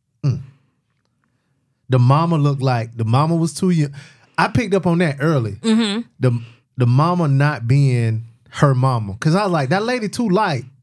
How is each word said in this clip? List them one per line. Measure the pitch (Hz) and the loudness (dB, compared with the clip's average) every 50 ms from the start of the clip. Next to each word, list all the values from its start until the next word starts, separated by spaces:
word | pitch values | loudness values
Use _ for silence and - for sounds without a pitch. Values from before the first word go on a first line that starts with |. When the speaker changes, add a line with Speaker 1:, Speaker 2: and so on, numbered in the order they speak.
| _ _ _ _ - | _ _ _ _ -2
Speaker 1:
Mm. | 143 107 85 - - - _ _ _ _ _ _ _ _ _ _ _ _ _ _ _ _ _ _ _ _ _ _ _ _ _ _ - | -2 -2 -2 -6 -14 -20 _ _ _ _ _ _ _ _ _ _ _ _ _ _ _ _ _ _ _ _ _ _ _ _ _ _ 0
The | 127 127 | 2 2
mama | 123 123 139 151 165 170 170 | 4 4 4 4 2 2 0
looked | 156 143 143 139 123 123 | 2 0 0 0 0 -2
like, | 135 123 117 113 113 113 | -2 -2 -2 -4 -6 -6
the | 117 113 | -6 -2
mama | 110 117 131 151 160 170 | 0 2 2 2 2 0
was | 170 165 165 - | 0 -2 -2 -4
too | - 196 185 | -2 -2 0
young. | 180 160 147 143 143 - - - - _ _ _ _ | 2 0 0 -2 -4 -12 -20 -20 -20 _ _ _ _
I | - - 214 | -2 -2 0
picked | 220 262 240 196 190 | 0 -2 -2 0 0
up | 190 - | 0 0
on | 180 170 170 | 0 0 2
that | 180 160 135 139 | 0 0 -2 -2
early. | 139 165 165 135 113 107 98 | -2 0 0 0 -2 -4 -6
Speaker 2:
Mm-hmm. | - - 226 220 220 233 208 196 226 233 - _ - | -4 -2 0 0 2 0 0 -4 -6 -8 -10 _ -2
Speaker 1:
The, | 131 127 120 117 117 - - _ _ _ _ | 0 0 0 -2 -6 -10 -18 _ _ _ _
the | - 127 | -2 0
mama | 120 123 135 151 170 180 180 170 147 | 2 4 4 2 2 2 0 2 2
not | 139 135 143 147 151 - 117 | 2 2 2 0 0 -2 -2
being | 117 135 143 143 135 123 120 117 113 110 110 113 - - _ _ _ | 0 2 2 2 2 2 0 0 0 -2 -4 -6 -12 -18 _ _ _
her | - - - 143 135 | -2 0 2 2 2
mama. | 123 127 131 127 117 107 98 95 107 | 2 0 0 -2 -2 -4 -6 -10 -4
'Cause | - 156 156 | -2 0 0
I | 196 214 | 2 0
was | 196 175 | 0 0
like, | 156 139 127 | -2 -2 -2
"That | 170 196 214 | -2 -2 -2
lady | 233 247 247 220 196 | -2 -4 -4 -4 -6
too | 208 - 240 220 | -4 -4 -2 0
light." | 175 208 214 190 151 117 - - - _ | 2 2 0 0 -2 -4 -8 -12 -18 _